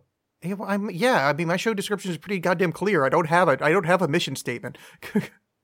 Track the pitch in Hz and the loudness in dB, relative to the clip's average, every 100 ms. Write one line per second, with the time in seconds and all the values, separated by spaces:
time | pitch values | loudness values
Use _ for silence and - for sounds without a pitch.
0 | _ _ _ _ 165 196 196 202 208 175 | _ _ _ _ -8 -6 -4 -4 -4 -2
1 | 240 220 139 143 165 180 - 208 - 208 | 2 2 2 2 0 -2 -2 -2 -4 -6
2 | 190 160 - 196 175 180 185 - 190 190 | -6 -8 -6 -2 0 0 0 0 0 2
3 | 135 139 160 175 180 131 147 175 165 180 | 2 2 4 4 4 4 2 2 2 2
4 | 170 139 - 135 - 120 120 127 - - | 2 0 -2 -6 -8 -8 -10 -14 -20 -20
5 | - 214 - - _ _ | -6 -4 -4 -8 _ _